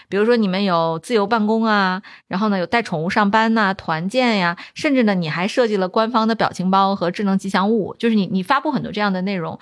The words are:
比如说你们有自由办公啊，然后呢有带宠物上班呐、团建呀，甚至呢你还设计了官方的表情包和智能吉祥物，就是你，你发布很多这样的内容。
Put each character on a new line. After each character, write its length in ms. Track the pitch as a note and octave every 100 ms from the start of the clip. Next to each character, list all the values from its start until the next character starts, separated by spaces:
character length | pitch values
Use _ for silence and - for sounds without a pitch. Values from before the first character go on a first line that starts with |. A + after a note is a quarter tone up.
| -
比 80 | F#3+
如 80 |
说 100 | A3
你 140 | A#3+ G3+
们 160 | F#3
有 340 | G3+ E3+ E3 E3
自 160 | -
由 100 | A3+
办 220 | G3+ A3+ G#3
公 180 | A3+
啊， 380 | A3 G#3 F#3+ F#3 - - -
然 140 | F#3
后 80 | G#3+
呢 100 | G3
有 80 | E3+
带 160 | A#3
宠 220 | A3 E3
物 40 | E3
上 220 | A3+ G#3
班 240 | A3 A3+
呐、 180 | A3+ G3
团 340 | F#3+ - D#3+ F3+
建 300 | B3+ B3 G#3
呀， 180 | F3 F3 -
甚 180 | - D#4
至 120 | C4
呢 100 | G#3+
你 140 | F#3+ D#3+
还 180 | D#3 G3
设 220 | - A#3
计 80 | G3+
了 120 | F#3
官 220 | A3 A3+
方 160 | A#3+ A3
的 80 |
表 180 | A3 F3
情 160 | - F3+
包 280 | F#3+ G3 G3
和 160 | F3
智 100 | F3+
能 160 | G3+ F#3+
吉 100 | G3
祥 220 | F#3 G3+
物， 240 | A3+ - -
就 100 | A#3
是 60 |
你， 120 | A3 F#3
你 160 | F#3+
发 180 | F#3 C#4
布 100 | D4+
很 120 | B3
多 100 | C#3
这 80 | F#3+
样 120 | G#3
的 100 | F#3
内 140 | F#3 F#3+
容。 220 | D#3+ -